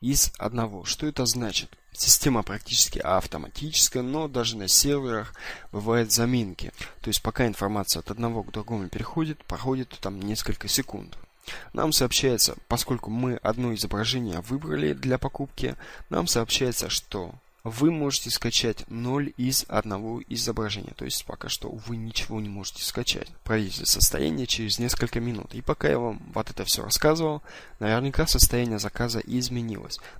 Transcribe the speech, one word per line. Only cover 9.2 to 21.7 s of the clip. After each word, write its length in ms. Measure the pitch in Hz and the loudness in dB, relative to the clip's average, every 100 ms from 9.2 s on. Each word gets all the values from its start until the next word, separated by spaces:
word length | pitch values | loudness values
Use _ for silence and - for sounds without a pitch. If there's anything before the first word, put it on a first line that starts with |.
| 156 147 - | -2 -4 -8
проходит 520 | - 131 131 123 - | -4 0 -2 -2 -6
там 180 | 98 98 | -6 -4
несколько 480 | 101 107 - 123 101 | -4 -2 0 -2 0
секунд. 480 | - 131 101 - - - _ - - - | 0 0 -6 -10 -14 -16 _ -12 -12 -6
Нам 200 | - 156 | 0 2
сообщается, 640 | - 127 - 135 117 - - - | 4 4 4 4 4 2 0 -2
поскольку 440 | 120 - 123 - | -2 0 -2 -2
мы 240 | 113 127 117 | -2 0 0
одно 380 | - 113 123 107 | 0 0 0 -2
изображение 640 | - 104 113 127 113 85 | -2 0 0 0 0 -4
выбрали 520 | 87 139 156 151 151 | -2 -4 -2 0 0
для 260 | 135 131 127 | 0 0 0
покупки, 560 | 135 - 139 - 123 123 - - - | 0 -4 -8 -2 -4 -4 -12 -14 -2
нам 160 | - 170 | 0 2
сообщается, 640 | 120 117 - 127 117 - | 2 2 2 2 0 -2
что 460 | - - 101 87 - _ _ | -4 -4 -8 -8 -12 _ _
вы 280 | 117 110 151 | -8 4 4
можете 380 | 165 143 131 117 | 4 2 0 -2
скачать 580 | - 117 - 117 104 - | -2 0 2 0 -2 -6
ноль 440 | 117 120 139 143 - | -4 -2 0 -2 0
из 280 | 127 131 - | 0 0 0
одного 540 | 107 107 98 110 120 - | 0 0 -2 -4 -6 -6
изображения. 640 | 117 117 113 107 104 - - | -4 -2 0 -2 -4 -8 -8
То 100 | 127 | -4
есть 200 | - - | -4 -6
пока 240 | - - | -10 -6
что, 180 | - | -6
увы, 300 | - | -6